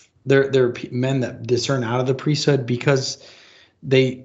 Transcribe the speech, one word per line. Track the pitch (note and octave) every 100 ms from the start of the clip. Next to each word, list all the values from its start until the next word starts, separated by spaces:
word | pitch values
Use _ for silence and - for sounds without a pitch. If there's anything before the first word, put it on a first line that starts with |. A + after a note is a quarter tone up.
| _ _ -
there, | C#3 C3+
there | C3+ A#2+
are |
p-, | A#2+ -
men | B2 C3 C3+
that | A#2 - A2+
discern | A#2+ - C3+
out | A2+ B2
of | B2+
the | C3
priesthood | - - - C3+ B2
because | A#2+ - C3+ - - - - - - _ _
they, | C#3+ C3 C3 -